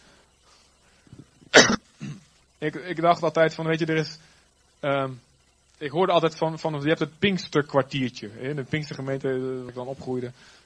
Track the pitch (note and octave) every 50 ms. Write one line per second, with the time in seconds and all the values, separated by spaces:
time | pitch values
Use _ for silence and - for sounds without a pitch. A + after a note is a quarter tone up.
0 | _ _ _ _ _ _ _ _ _ _ _ _ _ _ _ _ _ _ _ _
1 | _ - - - - _ _ _ - - - - - - G#3 - _ _ _ -
2 | - - C#3+ - - _ _ _ _ _ _ - D#3 D3+ D3+ D3+ B2+ F3+ E3+ D3+
3 | E3 E3+ E3+ E3 E3+ D#3 - D#3+ D#3+ D#3+ D#3+ - E3 D#3+ E3 D#3+ E3+ D#3+ D#3+ D#3+
4 | D3+ D3 - - - _ _ _ _ _ _ _ _ _ _ _ - C#3+ C#3 C#3
5 | C3+ C3 C3 A#2+ - _ _ _ _ _ _ _ _ _ _ - D#3 C#3+ B2+ E3
6 | F#3+ F#3 F3 E3+ D#3+ D#3+ D#3+ - E3+ D#3+ D#3+ D3+ - D#3+ D#3 C#3+ C#3 D3+ E3 -
7 | D#3+ C#3+ - - - G3+ F#3+ F3 - - - D#3 C#3+ - - C#3 B2+ - - C#3
8 | B2+ A#2+ - - - G#2 A2 A2 B2 C3+ D3+ D3 B2+ - - D#3 D3 - - -
9 | C3+ C3+ C3+ C3+ C3 C#3 C3 C3 C3 C3 C3 B2+ B2+ B2 B2 C3 B2 B2+ C#3 -
10 | - B2+ B2+ B2+ A#2+ B2 B2+ - - - - - _